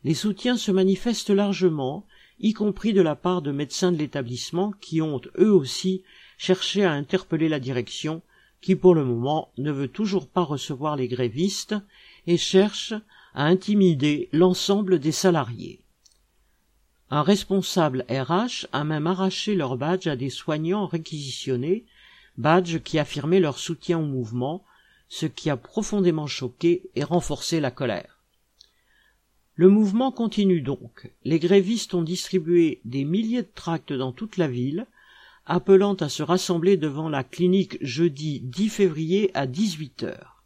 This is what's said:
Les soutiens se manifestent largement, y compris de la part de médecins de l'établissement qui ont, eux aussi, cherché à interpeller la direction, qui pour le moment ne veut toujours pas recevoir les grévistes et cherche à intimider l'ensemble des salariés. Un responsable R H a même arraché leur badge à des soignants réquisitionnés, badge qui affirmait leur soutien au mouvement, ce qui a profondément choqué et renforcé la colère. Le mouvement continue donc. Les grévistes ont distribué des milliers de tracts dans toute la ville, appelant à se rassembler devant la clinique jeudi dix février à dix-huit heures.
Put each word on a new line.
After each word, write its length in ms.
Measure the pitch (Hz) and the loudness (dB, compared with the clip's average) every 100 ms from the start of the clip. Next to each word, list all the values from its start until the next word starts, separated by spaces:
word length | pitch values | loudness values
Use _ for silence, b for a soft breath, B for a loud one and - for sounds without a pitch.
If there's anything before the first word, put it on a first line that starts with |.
Les 120 | 135 | -2
soutiens 420 | 160 214 190 247 247 | -2 -2 -2 -2 0
se 160 | - | 2
manifestent 580 | 190 190 190 233 214 - | 2 4 2 0 -4 0
largement, 760 | 196 202 170 180 156 131 165 - b b b | 2 2 2 2 2 -4 -6 -14 b b b
y 140 | 214 | -2
compris 380 | 220 208 196 214 | 0 -2 0 2
de 80 | 196 | 4
la 140 | 165 | 4
part 260 | 147 180 180 | 2 -2 -2
de 120 | 147 | -2
médecins 400 | 139 147 - 185 | -4 -6 0 0
de 60 | 165 | 0
l'établissement 760 | 151 143 120 123 - 170 202 202 | -2 -6 -6 -8 -6 -2 -2 -4
qui 200 | - 160 | -4 -2
ont, 200 | 156 135 - - | -2 -4 -8 2
eux 140 | 214 | 4
aussi, 500 | 196 131 - 185 190 b b b b | 4 2 -4 -4 -4 b b b b
cherché 460 | - 185 - 196 | 0 0 0 0
à 80 | 190 | 0
interpeller 560 | 147 - 185 - 160 160 | 0 -2 -4 -2 -2 0
la 120 | 151 | -2
direction, 600 | 127 127 123 - 151 160 b b b b | -4 -6 -6 -8 -8 -8 b b b b
qui 160 | - 185 | -2 4
pour 180 | 185 | 6
le 100 | 165 | 6
moment 480 | 131 117 127 156 - - | 2 -2 -2 -2 -4 -6
ne 140 | 143 | -4
veut 180 | 139 143 | -4 -6
toujours 380 | - 214 190 135 | -4 -2 -2 -2
pas 160 | - | -2
recevoir 540 | 170 143 - 131 151 143 | -2 -4 -6 -6 -4 -4
les 100 | 127 | -4
grévistes 680 | 123 123 120 190 - - 214 b b b b - | -2 -2 0 -2 -2 -6 -8 b b b b -2
et 100 | 170 | 0
cherche 580 | - 190 208 - - 214 b b b | 4 4 4 -2 -8 -10 b b b
à 120 | - 147 | -2 2
intimider 840 | 185 - 208 190 147 147 147 - | 2 2 4 4 4 0 0 -2
l'ensemble 680 | 151 180 180 - 202 190 175 | 4 4 4 0 0 2 2
des 140 | 143 | 0
salariés. 680 | - 190 170 117 117 85 - _ _ _ _ _ _ _ _ _ _ _ _ _ | 2 2 2 -2 -8 -12 -16 _ _ _ _ _ _ _ _ _ _ _ _ _
Un 120 | 147 | -2
responsable 840 | 151 202 - 190 175 175 156 131 - | 2 2 2 -2 0 0 0 0 -4
R 240 | 135 131 | -4 0
H 340 | 175 240 - - | -2 -2 -6 -6
a 100 | 139 | -4
même 240 | 151 156 156 | -2 -2 -2
arraché 480 | 185 190 - - | 0 -2 -2 -2
leur 220 | 196 135 123 | -2 -2 -4
badge 300 | 147 185 175 | -2 -2 -2
à 100 | 131 | -4
des 140 | 135 | -6
soignants 560 | - - 156 160 208 175 | -6 -4 -4 -2 -2 -2
réquisitionnés, 1000 | 165 160 151 139 - - 123 143 214 - b b b b - | -6 -8 -12 -10 -10 -4 -4 -2 -2 -4 b b b b -4
badge 400 | 135 175 175 165 | 2 2 2 -6
qui 200 | - 160 | -2 -2
affirmait 400 | 143 147 143 190 | -2 -4 2 2
leur 200 | 160 - | 2 -2
soutien 400 | - 165 - 170 | -8 -8 -4 -2
au 80 | 151 | -2
mouvement, 580 | 131 113 123 127 175 b b b b b | -4 -4 -4 -4 -6 b b b b b
ce 180 | - 160 | -6 -6
qui 240 | - 156 | -4 -4
a 80 | 135 | -4
profondément 680 | - - 208 208 175 160 147 | -4 -6 -2 2 2 2 -4
choqué 640 | - 123 _ 170 175 - - | -6 -8 _ 0 0 -2 -8
et 80 | |
renforcé 560 | 147 170 - 143 - 160 | 0 0 0 -6 -4 -2
la 100 | 139 | -2
colère. 540 | - 127 98 - _ _ _ _ _ b b b b b b _ _ _ | -2 -4 -4 -8 _ _ _ _ _ b b b b b b _ _ _
Le 140 | - 180 | 6 8
mouvement 420 | 208 208 214 262 | 8 4 2 0
continue 520 | 254 226 208 190 175 | -2 -4 2 2 2
donc. 500 | 131 - 117 - - _ | 0 -6 -10 -20 -20 _
Les 160 | - 165 | -2 0
grévistes 540 | 170 202 185 226 - | 4 4 4 -2 -2
ont 100 | 180 | -4
distribué 800 | 160 180 - 185 160 175 160 - 117 | -2 -4 -2 -2 2 4 4 0 -6
des 180 | 135 | -6
milliers 380 | 139 190 220 247 | -2 0 0 -2
de 80 | 180 | -4
tracts 380 | - - 160 - | -10 -6 -6 -4
dans 180 | 139 131 | -6 -6
toute 280 | 123 220 - | -8 -8 -2
la 100 | 156 | -2
ville, 380 | 123 127 165 254 b b b b b - | -2 -4 -4 -8 b b b b b -4
appelant 480 | 175 185 190 202 | -2 6 6 6
à 140 | 196 151 | 0 -4
se 140 | - | -4
rassembler 560 | 151 180 - 170 175 190 | 0 0 2 2 4 4
devant 320 | 151 139 160 | 2 -4 -4
la 120 | 143 | -4
clinique 540 | 135 - 180 190 185 - | -6 0 4 4 2 -6
jeudi 580 | 139 123 170 139 156 143 | -8 0 0 0 -8 -6
dix 300 | 127 131 214 | -8 -2 -2
février 600 | - 190 156 160 190 208 | 2 2 2 0 0 0
à 120 | - 135 | -2 -4
dix-huit 560 | 135 220 156 147 - | -2 -4 -4 -12 -10
heures. 400 | 104 - - _ | -10 -10 -18 _